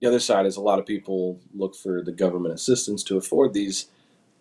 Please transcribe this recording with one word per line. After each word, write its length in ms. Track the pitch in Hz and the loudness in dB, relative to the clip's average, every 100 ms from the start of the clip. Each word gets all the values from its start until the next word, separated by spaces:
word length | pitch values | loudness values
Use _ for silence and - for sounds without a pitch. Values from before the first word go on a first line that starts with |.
the 60 | 123 | 2
other 120 | 120 | 2
side 260 | - 101 98 | 2 2 2
is 120 | 95 | 2
a 40 | |
lot 160 | 104 98 | 2 2
of 60 | 101 | 0
people 540 | 104 95 95 92 90 - | -6 -4 -2 -2 -6 -12
look 200 | 101 95 - | -6 -6 -4
for 260 | 98 90 | -4 -4
the 100 | 87 | -4
government 400 | 87 92 87 85 | 0 0 0 -4
assistance 500 | 82 - 123 - 104 - | -4 0 0 0 -6 -2
to 120 | 95 | -2
afford 360 | - - 135 | 0 2 2
these 340 | 101 101 95 - _ _ _ _ _ | 2 -2 -4 -8 _ _ _ _ _